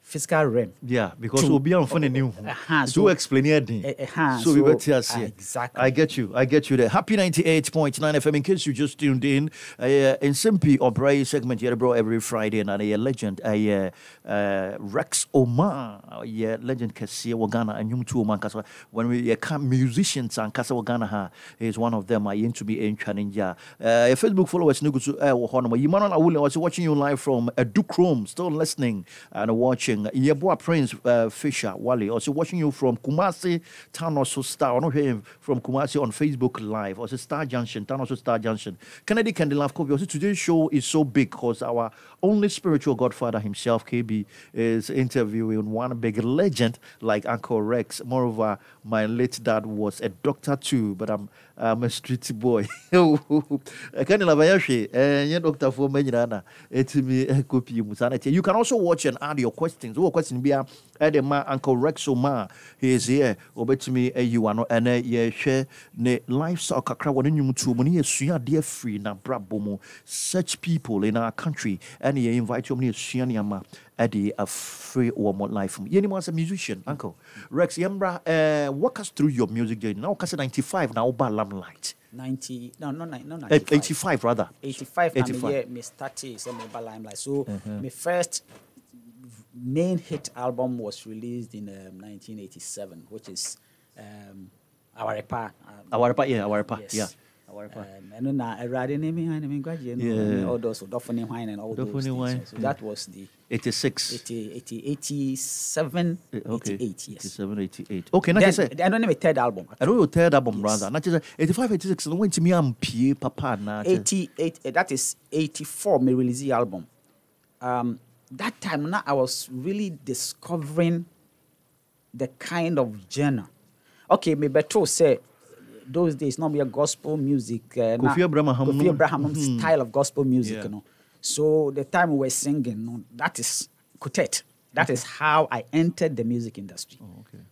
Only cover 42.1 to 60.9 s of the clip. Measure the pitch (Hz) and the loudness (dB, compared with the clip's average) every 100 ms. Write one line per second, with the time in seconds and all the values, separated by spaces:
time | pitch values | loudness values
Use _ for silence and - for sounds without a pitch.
42.1 | - 185 214 202 - 185 151 147 120 123 | -2 2 4 2 0 0 2 2 2 0
43.1 | - 120 110 104 101 120 117 - 120 113 | 0 -2 -2 -4 -4 0 0 0 -4 -2
44.1 | 107 101 - - - 117 113 - 135 127 | -4 -4 -14 -12 -2 0 0 0 0 0
45.1 | 131 107 110 110 107 107 110 123 123 117 | 0 0 -2 -2 -2 -2 -4 -4 -2 -2
46.1 | 107 113 143 196 120 117 117 - - 110 | 0 0 2 2 2 -2 -2 -18 -6 0
47.1 | 104 - 117 - 113 107 120 107 - 120 | 0 0 -6 -2 -2 0 -2 -2 -10 -4
48.1 | 127 123 110 107 98 - - 107 110 107 | -2 0 0 -2 -2 -10 -20 -2 0 0
49.1 | 120 123 - 117 110 107 104 104 - 113 | 0 0 0 0 0 -2 -4 -4 -4 -8
50.1 | 90 147 139 - 139 - 131 107 95 107 | -2 -4 -2 -4 -4 0 0 0 -2 -4
51.1 | 104 101 _ - - 113 113 120 - - | -4 -6 _ -20 -4 0 0 -2 -4 -6
52.1 | 123 - 113 123 117 110 - - 180 170 | -6 -6 -2 2 2 0 -8 2 6 6
53.1 | 147 - 147 - 139 - - - - 135 | 4 2 0 0 -8 -8 -18 -10 -4 2
54.1 | 208 180 151 160 190 - 123 104 123 143 | 4 6 6 8 6 4 0 0 2 4
55.1 | 143 147 170 160 143 - 123 139 139 139 | 4 2 2 0 0 -2 0 0 2 2
56.1 | 117 117 104 - - - 131 135 143 131 | 2 0 -2 -8 -20 -4 0 2 2 2
57.1 | 127 135 135 135 131 - 117 104 104 120 | 2 2 2 2 -2 0 -4 -4 -2 -2
58.1 | 123 135 165 190 208 233 233 175 165 139 | 0 2 2 4 2 2 2 2 2 2
59.1 | 123 147 147 - - 165 - 120 113 180 | -2 -4 -2 -2 -2 -6 -6 -8 0 2
60.1 | 165 - 123 139 135 135 - _ | 2 -2 -2 2 2 -2 -12 _